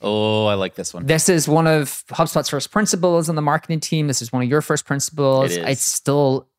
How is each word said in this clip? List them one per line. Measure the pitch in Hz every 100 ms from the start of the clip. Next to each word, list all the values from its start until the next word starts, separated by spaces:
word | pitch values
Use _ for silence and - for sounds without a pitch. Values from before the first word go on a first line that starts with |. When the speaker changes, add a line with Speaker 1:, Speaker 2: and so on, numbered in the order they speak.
Speaker 1:
Oh, | 104 107 107 107 107
I | 101
like | 92 -
this | 87
one. | 87 135
Speaker 2:
This | 160 -
is | 170 135
one | 156 160
of | 156 139 - -
HubSpot's | 135 165 160 -
first | 143 -
principles | 208 208 185 175 170 160
in | 156
the |
marketing | 151 156 - 160
team. | - 156 147
This | 127
is | 113
one | 127
of | 123
your | 151
first | - 151 -
principles. | 143 - 151 139 135 135
Speaker 1:
It | 87
is. | 104
Speaker 2:
It's | 135
still, | - - - 143 139 131 -